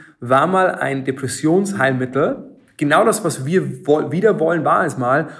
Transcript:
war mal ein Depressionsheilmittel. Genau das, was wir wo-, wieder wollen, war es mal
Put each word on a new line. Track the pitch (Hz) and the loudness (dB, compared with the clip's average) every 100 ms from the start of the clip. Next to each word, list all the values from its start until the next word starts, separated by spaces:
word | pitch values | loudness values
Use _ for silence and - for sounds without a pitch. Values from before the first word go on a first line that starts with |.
| - - | -20 -12
war | 120 135 165 | 0 2 4
mal | 185 185 - | 2 2 0
ein | 139 135 | -4 -4
Depressionsheilmittel. | 135 131 131 - 156 180 202 - 135 127 127 131 185 285 - - _ - | -4 -6 -6 -2 2 2 0 0 0 0 -2 0 -2 -2 -12 -20 _ -4
Genau | 147 160 | 0 4
das, | 220 196 | 4 2
was | 160 131 | -2 -4
wir | 131 180 135 - - | -2 -2 -2 -8 0
wo-, | 151 143 | 0 2
wieder | 165 214 160 | 0 2 2
wollen, | 160 170 | 0 0
war | 143 180 165 | 0 0 0
es | 131 | -2
mal | 123 143 151 | 0 0 -2